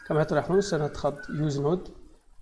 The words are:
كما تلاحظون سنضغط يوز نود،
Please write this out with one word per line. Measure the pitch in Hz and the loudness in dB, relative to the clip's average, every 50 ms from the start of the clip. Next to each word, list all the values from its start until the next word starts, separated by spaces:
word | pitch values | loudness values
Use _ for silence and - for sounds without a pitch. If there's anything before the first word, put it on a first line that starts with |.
| - | -6
كما | - 160 151 156 | 0 2 2 2
تلاحظون | 151 165 143 143 - 180 202 | 4 2 0 2 4 2 2
سنضغط | 196 - 170 147 147 139 - - - 139 139 - - - | 4 2 0 0 0 -2 -4 -2 -2 -2 -2 -2 -10 -8
يوز | - 147 156 151 139 143 | -4 -2 0 0 0 2
نود، | 143 147 180 185 - - - - - - - - _ - - - | 2 2 0 0 -2 -8 -16 -18 -20 -20 -20 -20 _ -20 -20 -8